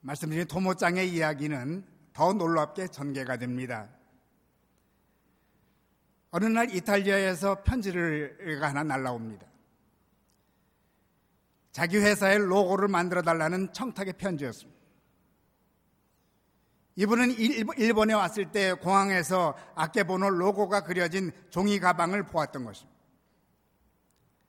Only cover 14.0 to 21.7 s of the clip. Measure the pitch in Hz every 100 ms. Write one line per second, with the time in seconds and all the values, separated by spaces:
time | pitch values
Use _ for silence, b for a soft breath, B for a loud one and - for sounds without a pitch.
14 | 190 180 196 165 139 110 - - _ _
15 | _ _ _ _ _ _ _ _ _ _
16 | _ _ _ _ _ _ _ _ _ -
17 | 202 233 247 240 226 226 220 - 220 214
18 | 214 214 185 208 180 208 190 185 170 196
19 | 196 190 160 185 170 135 B - 160 233
20 | 180 185 196 180 185 196 196 202 156 180
21 | 175 180 190 B B 175 202